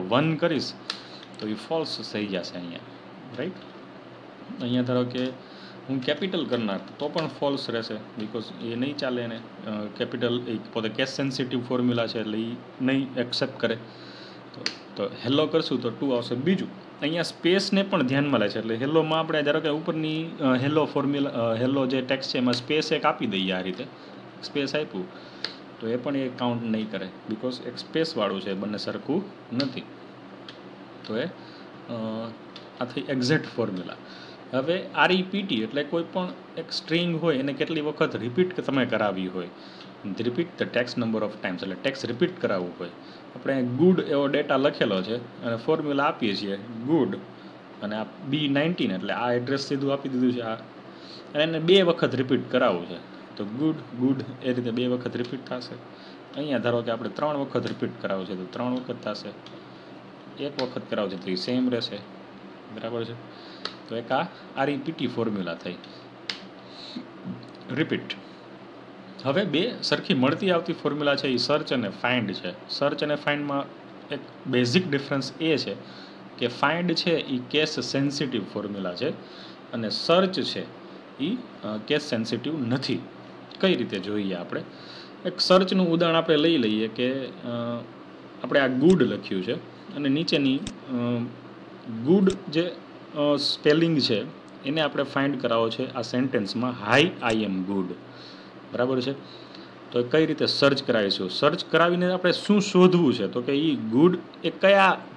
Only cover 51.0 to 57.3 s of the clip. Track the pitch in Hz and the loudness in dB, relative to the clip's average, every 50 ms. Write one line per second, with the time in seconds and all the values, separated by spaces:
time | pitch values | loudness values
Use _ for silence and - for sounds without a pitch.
51 | - - - - - - - 147 156 165 165 156 160 170 190 196 185 170 165 - | -16 -16 -16 -16 -14 -6 0 2 2 2 2 0 4 6 8 8 8 6 6 4
52 | 156 127 123 127 131 127 135 123 123 - - 127 127 113 92 85 87 87 87 78 | 2 2 2 0 2 2 2 2 2 2 2 4 4 4 4 2 -2 -6 -8 -10
53 | - - - - - - - - 104 101 110 131 156 156 151 147 - - 123 120 | -10 -14 -16 -16 -16 -16 -10 -8 -8 -6 -2 0 0 0 0 0 -6 -10 -4 0
54 | 127 135 135 127 - - 123 - - 131 123 123 120 120 113 123 123 123 123 123 | 2 2 2 2 -2 -6 -10 -4 -2 0 0 0 0 0 0 0 2 2 0 0
55 | 123 120 120 120 120 - 139 127 - - 127 123 - - 123 - - - - - | -2 -4 -4 -4 -4 -4 -6 -8 -6 -6 -8 -8 -8 -10 -12 -14 -14 -16 -18 -18
56 | - - - - - - - 139 147 147 135 113 117 120 117 117 113 117 113 117 | -18 -18 -18 -18 -18 -12 -8 -6 -2 0 0 2 2 4 2 2 2 0 -2 -2
57 | 117 104 - - 147 151 | -2 -4 -2 0 0 0